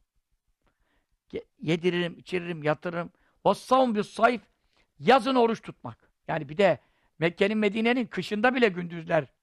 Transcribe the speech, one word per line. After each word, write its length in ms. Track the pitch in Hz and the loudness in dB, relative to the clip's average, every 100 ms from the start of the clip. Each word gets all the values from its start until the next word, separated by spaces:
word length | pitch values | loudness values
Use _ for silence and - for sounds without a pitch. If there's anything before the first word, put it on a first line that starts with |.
| _ _ _ _ _ _ _ _ _ _ _ _ _ | _ _ _ _ _ _ _ _ _ _ _ _ _
Ye-, 120 | - - _ | -14 -14 _
yediririm, 580 | 156 165 175 175 170 - | -4 -2 0 -2 -4 -8
içiririm, 440 | - 180 170 160 | -8 -8 -6 -6
yatırırım. 480 | 151 156 180 170 165 _ _ _ 180 | -4 -4 -6 -8 -10 _ _ _ -2
Ve 80 | |
savm 400 | 202 - 254 254 | -2 2 2 4
bis 160 | 208 - | 0 -4
sayf, 320 | - 233 240 _ _ _ _ _ _ | 2 2 2 _ _ _ _ _ _
yazın 360 | 147 262 220 | 4 4 4
oruç 280 | 262 226 220 | 2 2 0
tutmak. 480 | - - 120 - _ _ - | -8 -16 -16 -16 _ _ -8
Yani 200 | 160 143 | -6 -6
bir 100 | 156 | 2
de 200 | 190 143 _ _ _ - | 2 2 _ _ _ -2
Mekke'nin, 400 | 165 170 196 214 | -2 0 0 2
Medine'nin 480 | 214 220 233 254 226 | 0 0 0 0 -2
kışında 480 | - - 208 247 | -6 -6 0 0
bile 140 | 262 226 | 2 0
gündüzler 580 | 175 175 170 165 165 135 _ | 0 -10 -10 -2 -2 -2 _